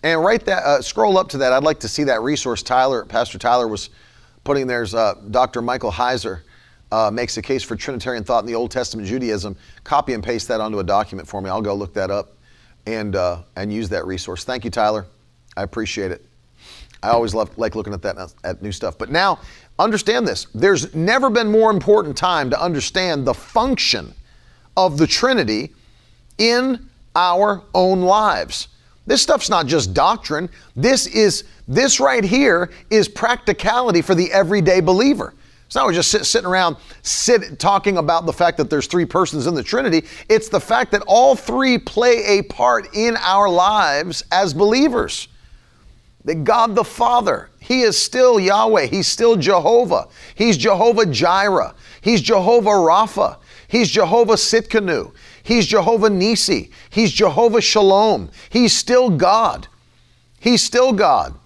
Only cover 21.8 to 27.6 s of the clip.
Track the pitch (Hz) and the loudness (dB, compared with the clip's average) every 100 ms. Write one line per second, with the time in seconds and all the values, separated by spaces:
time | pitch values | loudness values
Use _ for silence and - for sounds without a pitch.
21.8 | 165 214 165 127 180 170 131 143 175 151 | 2 2 2 -4 -2 0 -2 -2 -2 -4
22.8 | - 185 185 147 131 120 - - 254 254 | -4 -4 -2 -2 -2 -4 -4 -2 -2 -2
23.8 | - 104 73 - - - _ _ _ - | -2 -4 -8 -20 -20 -20 _ _ _ -2
24.8 | 185 147 165 - 254 254 120 107 - _ | 0 0 0 0 0 0 -2 -4 -6 _
25.8 | _ _ _ _ _ - 226 240 262 240 | _ _ _ _ _ -2 0 0 -2 -4
26.8 | - _ _ 160 180 180 208 196 | -10 _ _ -2 0 2 0 -2